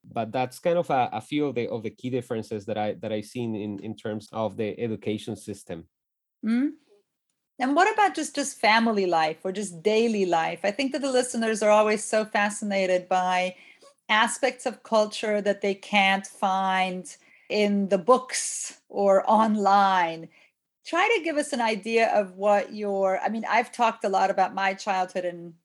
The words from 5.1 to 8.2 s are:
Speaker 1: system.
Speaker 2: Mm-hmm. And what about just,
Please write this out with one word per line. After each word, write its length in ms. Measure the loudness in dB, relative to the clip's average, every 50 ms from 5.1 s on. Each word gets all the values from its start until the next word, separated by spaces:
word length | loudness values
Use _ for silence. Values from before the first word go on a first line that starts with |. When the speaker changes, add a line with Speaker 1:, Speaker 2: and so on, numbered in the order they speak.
| -4 -4 -6 -8 -10
Speaker 1:
system. 500 | -10 -10 -12 -12 -12 -12 -12 -12 -12 -12 _ _ _ _ _ _ _ _ _ _ _ -4
Speaker 2:
Mm-hmm. 220 | -2 0 0 0 -2 -4 _ _ _ _ _ _ _ _ _ _ _ _ _ _ _ _ -4
And 140 | -2 2 4
what 180 | 4 4 4 4
about 220 | 2 2 2 2
just, 200 | -2